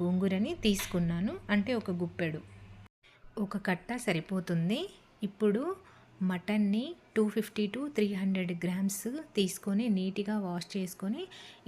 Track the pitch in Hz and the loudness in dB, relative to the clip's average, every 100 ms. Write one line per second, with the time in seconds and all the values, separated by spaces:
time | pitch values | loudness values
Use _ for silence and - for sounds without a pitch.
0 | 175 185 196 190 233 339 220 196 - 175 | 2 4 4 2 0 2 2 2 2 0
1 | 170 170 202 370 - 208 202 247 202 175 | 2 2 0 -2 0 2 2 0 0 -2
2 | 170 - 170 156 - - - - - _ | -2 -2 -2 -2 -8 -18 -18 -18 -20 _
3 | - - - - 202 202 196 180 - 240 | -20 -20 -12 -4 -4 -2 -2 -2 -2 -4
4 | 240 165 160 185 175 175 170 240 381 - | 0 0 0 -2 0 2 2 0 -2 -8
5 | - - 202 - 214 202 302 381 - - | -20 -6 -6 2 2 4 2 -4 -8 -20
6 | - - 185 180 170 208 208 208 277 349 | -16 -2 0 0 0 2 4 2 -2 -8
7 | - - 214 214 214 - 208 220 285 285 | -4 2 2 2 -2 0 -2 -2 -4 0
8 | 208 196 190 190 180 175 175 180 196 - | 0 2 0 0 0 -2 -2 0 0 -2
9 | 226 277 311 - 190 - - 196 240 196 | -6 -6 -4 0 0 0 -2 0 2 2
10 | 190 190 202 214 190 175 170 202 185 - | 0 -2 -2 -2 -2 -4 -4 -4 -4 -4
11 | 190 262 370 - - - | -6 -4 -6 -12 -20 -8